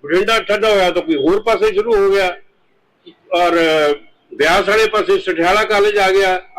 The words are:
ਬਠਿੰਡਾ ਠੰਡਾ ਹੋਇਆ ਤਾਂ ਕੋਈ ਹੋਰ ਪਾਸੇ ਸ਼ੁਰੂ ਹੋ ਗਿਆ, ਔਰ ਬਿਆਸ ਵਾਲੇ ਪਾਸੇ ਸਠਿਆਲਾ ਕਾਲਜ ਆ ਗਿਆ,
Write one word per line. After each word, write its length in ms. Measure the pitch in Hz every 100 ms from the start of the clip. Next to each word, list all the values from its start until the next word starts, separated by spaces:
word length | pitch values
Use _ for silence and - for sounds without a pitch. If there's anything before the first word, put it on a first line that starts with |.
ਬਠਿੰਡਾ 360 | 143 170 202 226
ਠੰਡਾ 300 | - 208 214
ਹੋਇਆ 220 | 202 180
ਤਾਂ 100 | 170
ਕੋਈ 140 | 160 151
ਹੋਰ 280 | 143 202
ਪਾਸੇ 300 | 226 214 214
ਸ਼ੁਰੂ 220 | 196 220 214
ਹੋ 160 | 196
ਗਿਆ, 260 | 196 185 175 - _ _ _ _ _ - _ _
ਔਰ 180 | 175 175 170 165 156 151 147 - _ _
ਬਿਆਸ 360 | - 151 185 190
ਵਾਲੇ 180 | 214 220
ਪਾਸੇ 320 | 214 180 196
ਸਠਿਆਲਾ 440 | 185 165 170 202
ਕਾਲਜ 340 | 208 208 208 208
ਆ 140 | 190
ਗਿਆ, 260 | 190 196 185 -